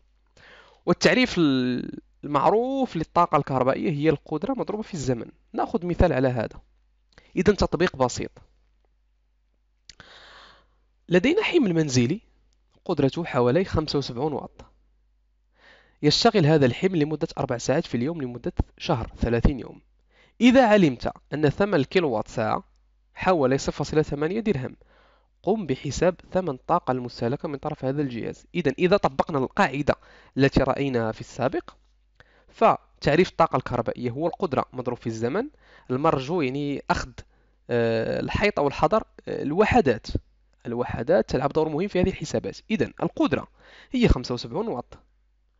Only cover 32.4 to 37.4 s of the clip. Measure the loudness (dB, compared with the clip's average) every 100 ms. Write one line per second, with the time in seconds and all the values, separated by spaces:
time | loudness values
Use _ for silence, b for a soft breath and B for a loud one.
32.4 | b 2 2 2 -4 _ 0 2 2 2
33.4 | 0 2 -2 -4 -4 -4 -6 -4 -6 -4
34.4 | -2 -2 -2 -6 -8 -6 -8 -6 -4 -4
35.4 | -6 -12 b b b 0 2 0 -2 -2
36.4 | -2 -2 -4 -6 -2 -4 -4 -14 -20 _